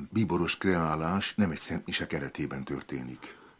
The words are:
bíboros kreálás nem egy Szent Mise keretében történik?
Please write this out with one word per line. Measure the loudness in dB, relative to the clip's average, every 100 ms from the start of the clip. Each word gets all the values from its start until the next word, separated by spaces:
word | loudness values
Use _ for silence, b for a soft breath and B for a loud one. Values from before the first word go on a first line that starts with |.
| -2
bíboros | 2 4 4 2 2
kreálás | 4 4 4 2 2 0 0 2
nem | 2
egy | 2
Szent | -4 -4 -2
Mise | -4 -2
keretében | -2 -4 -4 -4 -4
történik? | -4 -6 -4 -8 -8 -12 -16 -18 b